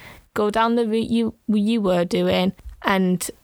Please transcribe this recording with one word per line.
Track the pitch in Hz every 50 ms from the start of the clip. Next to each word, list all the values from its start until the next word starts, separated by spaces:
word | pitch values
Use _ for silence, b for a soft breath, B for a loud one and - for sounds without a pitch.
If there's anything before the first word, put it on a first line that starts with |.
| B B B B B B -
go | - 208 208
down | 208 226 226 233 233
the | 240 233
route | 214 214 226 226 -
you, | 233 233 226 220 - _ _ -
you | 208 214 202 214 233 233
were | 202 185 180 175 175
doing, | 180 - 175 180 180 185 185 180 190 - - - - - -
and | - - 196 190 185 180 180 175 - - - _